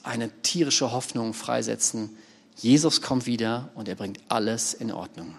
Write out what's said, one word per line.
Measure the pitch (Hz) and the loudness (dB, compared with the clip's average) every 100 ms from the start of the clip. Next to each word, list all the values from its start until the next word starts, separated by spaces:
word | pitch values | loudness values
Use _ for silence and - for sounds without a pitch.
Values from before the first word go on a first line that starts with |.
eine | 127 117 113 - | -8 -4 -6 -4
tierische | - 175 143 - 127 | -2 2 2 2 2
Hoffnung | 123 - 120 113 110 | -2 -4 -4 -4 -4
freisetzen. | - 120 117 110 - 113 107 - - - _ - | -2 -2 0 0 -2 -2 -6 -10 -20 -20 _ -2
Jesus | 113 147 156 - | 6 6 6 2
kommt | - 127 123 | 2 0 0
wieder | 117 113 120 135 - | 0 0 -2 -4 -8
und | 104 | -8
er | 95 | -6
bringt | 98 98 - | -8 -8 -2
alles | 113 107 113 - | 0 2 0 -2
in | - 113 | -4 -6
Ordnung. | - - - 82 | -6 -10 -12 -14